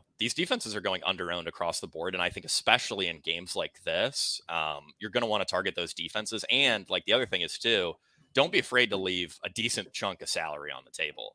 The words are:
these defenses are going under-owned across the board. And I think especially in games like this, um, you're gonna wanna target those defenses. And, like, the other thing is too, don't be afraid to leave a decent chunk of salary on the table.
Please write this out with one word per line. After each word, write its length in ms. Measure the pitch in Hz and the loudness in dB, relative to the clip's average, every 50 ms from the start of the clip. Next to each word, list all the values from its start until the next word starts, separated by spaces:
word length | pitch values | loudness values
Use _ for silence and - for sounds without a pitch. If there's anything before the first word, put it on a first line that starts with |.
| - _ _ - | -14 _ _ -4
these 160 | 113 120 - | -4 -2 0
defenses 420 | - 175 175 254 247 - 113 104 | -2 0 0 0 -2 -2 -4 -4
are 60 | 104 | -2
going 220 | 92 101 92 90 - | -2 -2 -2 0 0
under-owned 420 | 92 95 87 87 85 87 87 82 82 | -2 -2 -2 -2 -2 -2 -4 -4 -6
across 320 | - - 87 85 82 - | -4 -2 -2 -2 -2 -2
the 80 | - 82 | -6 -8
board. 280 | - 80 82 92 92 | -8 -4 -4 -2 0
And 80 | 90 87 | 0 0
I 60 | 90 | 0
think 160 | - - - | -2 -4 -4
especially 640 | - - - - 120 110 123 - - 113 98 95 87 | -2 -2 0 4 6 4 4 4 0 -2 0 0 0
in 120 | 82 78 | -2 -4
games 360 | - - 82 85 92 90 - | -4 -4 -4 -4 -4 -6 -4
like 280 | 98 82 76 - - - | -4 -4 -6 -6 -8 -4
this, 580 | 87 80 87 104 131 143 - - - - - - - | -2 0 2 2 2 0 0 -2 0 -2 -4 -6 -4
um, 440 | 85 82 78 78 76 71 73 76 - - | -2 -2 -2 -2 -4 -6 -10 -14 -14 -10
you're 120 | 98 107 | -8 -2
gonna 160 | 92 120 120 113 | 0 0 2 2
wanna 180 | 107 104 92 | 2 2 0
target 300 | - - 90 95 95 90 | 2 0 0 0 0 0
those 180 | - 104 - - | -2 -4 -4 -4
defenses. 500 | - 87 - - 107 107 - 113 107 - - | -8 -8 -6 -4 -4 -4 -4 -4 -4 0 2
And, 400 | 120 131 139 131 113 104 92 - | 4 6 6 6 4 2 0 0
like, 160 | 92 90 - | -2 0 2
the 80 | - 104 | 4 4
other 140 | 123 127 101 | 4 4 2
thing 140 | 107 110 | 0 0
is 180 | 87 - - - | 0 -2 -4 -2
too, 340 | - 117 113 101 90 85 80 - _ _ _ _ _ _ - | 2 2 4 4 2 0 -2 -6 _ _ _ _ _ _ 4
don't 180 | 135 143 170 | 4 4 4
be 60 | - 131 | 4 0
afraid 320 | 123 - 127 123 123 107 | 0 4 4 4 4 4
to 80 | 101 98 | 4 0
leave 420 | 95 92 92 90 87 80 - - - | 0 0 0 0 -2 -4 -6 -8 -8
a 60 | 101 | -6
decent 440 | 92 113 110 117 - - 95 - - | -4 -2 -2 -2 -2 -2 -4 -6 -6
chunk 300 | - - 101 92 - - | -4 -4 -4 -4 -4 -4
of 40 | - | -4
salary 440 | - - 82 78 76 73 73 73 | -2 -2 -2 -4 -4 -6 -8 -8
on 100 | 67 64 65 | -10 -10 -12
the 60 | - | -12
table. 420 | - - 80 76 73 - - - - | -6 -4 -4 -4 -4 -6 -12 -14 -10